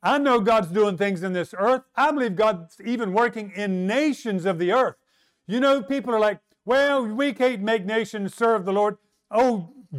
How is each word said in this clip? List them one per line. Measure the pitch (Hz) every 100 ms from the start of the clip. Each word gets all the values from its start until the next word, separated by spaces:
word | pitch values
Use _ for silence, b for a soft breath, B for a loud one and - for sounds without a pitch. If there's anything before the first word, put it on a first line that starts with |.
I | 180 285
know | 285 247
God's | 202 226 180
doing | 180 208 185
things | 202 185
in | 185
this | 180 165 180
earth. | 208 254 - -
I | 285
believe | 294 240 175
God's | 214 190 170 _
even | 196 240 226
working | 190 240 226 208 180
in | 208 185 185
nations | 233 302 269 240 190 175
of | 175
the | 175
earth. | 233 233 - _ _ _ _ -
You | 220
know, | 277 277
people | 269 277 247
are | 226
like, | 208 202 _ _ -
"Well, | 262 285 277 233
we | 214 285
can't | 240 254 240
make | 202 226 185
nations | 220 208 214 196
serve | - 233 220 185
the |
Lord." | 196 208 208 _ _ _
Oh, | 220 254 220 165 269 -